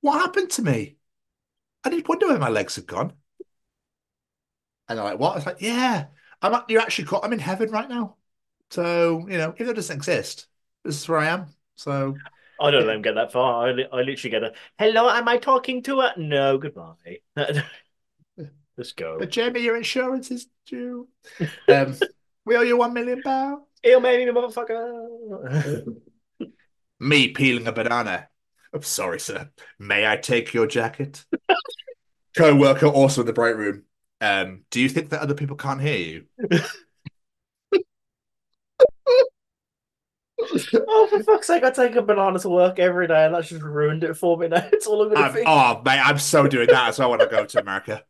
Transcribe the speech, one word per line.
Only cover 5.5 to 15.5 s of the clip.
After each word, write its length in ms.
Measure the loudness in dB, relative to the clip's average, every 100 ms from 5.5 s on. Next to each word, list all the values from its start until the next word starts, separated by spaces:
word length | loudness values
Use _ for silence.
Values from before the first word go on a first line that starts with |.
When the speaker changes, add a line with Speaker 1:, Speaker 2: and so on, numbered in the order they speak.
| -8
Speaker 1:
"Yeah, 460 | -6 -2 -2 -2 -6 _ _ _
I'm 120 | -2 -2
at-, 140 | 0
you're 120 | 0
actually 240 | 0 -4 -4
caught, 180 | -4 -4
I'm 80 |
in 60 | -6
heaven 300 | -6 -6 -4
right 180 | -4 -6
now." 260 | -8 -8 _ _ _ _ _ _
So, 560 | -6 -2 0 0 0 -4
you 80 | -4
know, 160 | -6 -6
if 100 | -6
it 60 |
doesn't 220 | -6 -6 -8
exist, 520 | -4 -4 -4 -14 -20 _ _ _
this 120 | -10 -10
is 80 | -4
where 100 | -2
I 80 | 0
am. 200 | -4 -8 _ _ _
So 400 | -8 -4 -4 -8 -14 _ _ _
Speaker 2:
I 100 | 2
don't 140 | 4 2
let 60 |
them 80 | 0
get 140 | -2 -2
that 180 | -2
far. 340 | 0 0 0 0
I 40 |
li-, 140 | -2 -4
I 60 | -4
literally 340 | -4 -4 -6
get 120 | -4
a, 100 | -6 -10 -20 _
"Hello, 300 | 2 4 2
am 180 | 2 0
I 100 | -2
talking 460 | 2